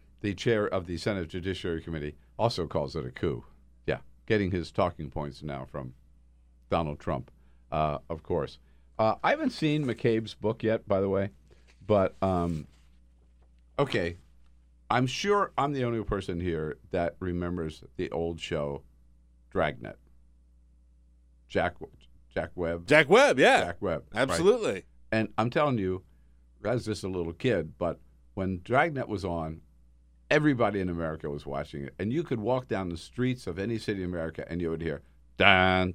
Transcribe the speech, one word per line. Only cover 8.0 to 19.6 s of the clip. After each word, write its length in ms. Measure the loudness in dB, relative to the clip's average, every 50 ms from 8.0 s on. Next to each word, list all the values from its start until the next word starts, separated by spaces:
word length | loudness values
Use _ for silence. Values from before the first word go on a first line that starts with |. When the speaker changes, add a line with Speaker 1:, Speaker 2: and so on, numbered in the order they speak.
| -6 -8
Speaker 1:
of 140 | -8 -8
course. 360 | -4 -2 -2 -2 -2 -4 -8 -14 -20 -20 -20 -20 -20 -8 -2 2
Uh, 160 | 2 2 2 2
I 80 | 2 2
haven't 200 | 2 2 0 -2
seen 340 | -2 -2 0 0 0 0 0
McCabe's 500 | -2 -2 0 2 2 2 2 0 -4 -6
book 280 | -4 -2 -2 -2 0
yet, 260 | 0 0 0 0 0 0
by 140 | 0 2
the 60 | 2 2
way, 200 | 2 2 0 0 -4 -10 _ -20 -20 -20 -20 -20 -20 -8 0
but, 300 | 2 4 4 4 2 0 0
um, 440 | 0 2 2 2 2 0 -2 -4 -6 -10 -16 -20 -20 -20 -20 -20 -20 -20 _ _ _ _ _ _ _ _ _ -20 -20 _ _ -2
okay, 380 | 0 0 0 0 0 -2 -4 -8 -14 -20 -20 -20 -20 -20 -20 -20 _ _ _ _ _ 0
I'm 180 | 2 2 2
sure 460 | 0 -2 -2 0 2 2 2 2 0 0 0
I'm 160 | 0 0 0
the 100 | -2 -2
only 180 | -2 -2 -2
person 380 | -2 -2 -2 -2 -2 -4 -4 -2
here 380 | -2 -2 -2 -2 -2 -4 -6 -8 -8 -4
that 240 | -2 -2 0 -2 -2 -4
remembers 640 | -4 -4 -2 -2 -2 -2 -2 -4 -4 -6 -8 -10 -16 -12 -8
the 140 | -6 -6 -4
old 300 | -2 -2 -2 -2 -4 -6
show 420 | -6 -4 -4 -2 -2 -4 -6 -8 -10 -16 _ -20 -20 -20 -20 -20 _ _ _ _ _ _
Dragnet. 480 | 0 0